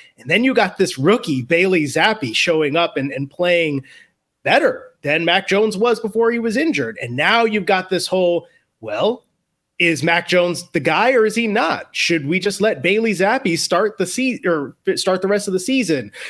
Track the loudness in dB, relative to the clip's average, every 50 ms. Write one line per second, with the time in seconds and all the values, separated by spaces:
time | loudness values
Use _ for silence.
0 | -20 -20 _ -16 -6 -2 0 2 2 2 2 2 0 0 0 0 -2 -2 0 0
1 | 2 2 2 2 0 -2 -2 -4 0 0 2 2 2 2 2 0 0 0 0 0
2 | 2 2 2 0 -4 -4 -2 -2 0 0 2 2 0 0 2 0 0 0 0 -4
3 | -4 -4 -4 -6 -8 -8 -6 -2 2 2 4 4 2 2 -2 -4 -6 -8 -14 -20
4 | -20 _ _ _ _ _ _ _ -2 0 2 2 2 2 0 -2 -8 -18 -18 _
5 | -4 -2 0 0 2 2 2 0 0 0 0 2 2 0 0 0 0 0 0 0
6 | -4 -4 -2 0 0 2 0 0 -2 -2 0 0 0 0 0 -2 -4 -4 -6 -8
7 | -8 -6 -4 -2 0 2 2 2 2 2 0 0 0 0 0 0 0 -2 -2 -4
8 | -2 -2 0 2 2 2 0 0 -4 -6 _ _ _ _ _ _ -10 -8 -4 0
9 | 0 0 0 -2 -8 _ _ _ _ _ _ _ _ _ _ 0 0 2 2 2
10 | 2 2 2 2 2 2 2 2 2 2 -2 -6 -8 -6 -6 -2 0 0 2 2
11 | 2 2 4 4 2 2 0 0 -2 0 0 0 0 0 -2 -4 -6 -8 -6 -4
12 | -2 0 0 -2 -2 -2 -2 -2 -2 -4 -2 0 0 0 0 0 0 0 2 2
13 | 2 0 0 0 2 0 0 0 0 -2 -2 -2 -2 0 0 0 0 0 -2 -4
14 | -4 -4 -2 -2 -2 -2 -4 -2 -2 -2 -2 -2 -2 -6 -10 _ _ -4 -4 -2
15 | 0 0 0 0 0 0 0 0 -2 -2 -4 -4 -2 0 0 0 0 0 -2 -2
16 | -4 -6 -12 -16 -16 -16